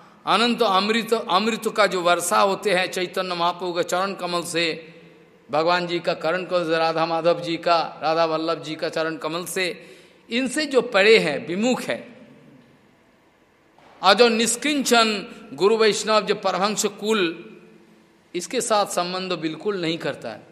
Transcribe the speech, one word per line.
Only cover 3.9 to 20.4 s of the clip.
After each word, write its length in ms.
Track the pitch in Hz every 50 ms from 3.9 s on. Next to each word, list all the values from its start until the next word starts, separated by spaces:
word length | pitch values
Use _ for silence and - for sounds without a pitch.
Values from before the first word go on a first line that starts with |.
| 180 180 190 196 190
कमल 280 | - 180 175 175 175
से, 520 | 170 175 - 165 170 160 143 - - - - - - - - - - _ _ _ _ -
भगवान 360 | 135 156 160 175 175 180 175
जी 140 | 170 175 170
का 140 | 170 180 160
करण 300 | - - 160 170 185 180
कमल 200 | 160 180 180 170
से, 140 | 160 165 165
राधा 280 | 165 165 165 160 160
माधव 340 | 165 165 165 160 170 170 170
जी 160 | 170 170 165
का, 440 | 165 - 175 170 165 151 - - -
राधा 220 | 139 156 160 165 165
वल्लभ 380 | 160 156 156 160 165 165 156
जी 120 | 143 156 156
का 140 | 156 170 156
चरण 280 | - 165 160 160 160
कमल 280 | - - 156 160 175 175
से, 520 | - - 190 185 170 - - - - - - - - _ _ _ -
इनसे 360 | 226 247 269 240 - 311 311
जो 140 | 294 269 240
परे 380 | - - - 190 196 220 226 196
हैं, 280 | 175 156 139 127 -
विमुख 360 | 156 175 202 220 254 240 -
है, 360 | - - 120 107 - - - - - - - - - - - - _ _ _ _ _ _ _ _ _ _ _ _ _ _ _ _ _ _ _ _ _ _ _ _ - - - -
और 120 | 175 190 208
जो 140 | 202 240 233
निष्किंचन 1000 | 220 220 233 233 - - - 294 302 277 233 - 240 233 226 220 208 196 - - - - - -
गुरु 240 | 135 139 180 208 226
वैष्णव, 440 | 220 220 214 196 - - 214 220 214
जो 140 | 190 190 190
परमहंस 520 | - - 190 180 175 196 214 208 - 214
कुल, 640 | 202 - - 202 214 220 208 180 165 175 - - - - - - - - - _ _ _ _ _ _ _ _ _ _ -
इसके 260 | 180 - - 262 240
साथ 260 | - - 220 208 196
संबंध 460 | 202 - 175 175 180 180 185 185 185
बिल्कुल 480 | 180 156 160 160 156 - - 208 202 180
नहीं 180 | 170 160 170 160
करता 320 | - 147 127 - - 117
है। 120 | 107 107